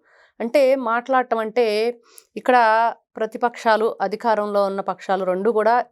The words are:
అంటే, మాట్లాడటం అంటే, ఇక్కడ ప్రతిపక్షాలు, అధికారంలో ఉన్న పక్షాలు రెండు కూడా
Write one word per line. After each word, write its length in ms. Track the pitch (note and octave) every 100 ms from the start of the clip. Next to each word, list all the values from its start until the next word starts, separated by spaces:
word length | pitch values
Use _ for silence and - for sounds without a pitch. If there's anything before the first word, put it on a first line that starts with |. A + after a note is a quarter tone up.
| _ _ _ _
అంటే, 360 | A#3 D4 C4 C4+
మాట్లాడటం 640 | A#3 A#3 A#3+ C4 B3 A3+
అంటే, 600 | A3 A3 A3+ G#3 A#3 A#3+ _ - _ G#3
ఇక్కడ 580 | - B3 A3 A3 A#3 - _ -
ప్రతిపక్షాలు, 840 | A3 A#3 A#3+ A#3 A#3 G#3+ A3+ -
అధికారంలో 640 | G3 G#3+ A#3+ G#3 G#3 G3+ G3
ఉన్న 160 | G3
పక్షాలు 420 | G3 F3+ - F#3+
రెండు 260 | F#3 F3+ G#3
కూడా 360 | G#3+ G#3+ B3 A#3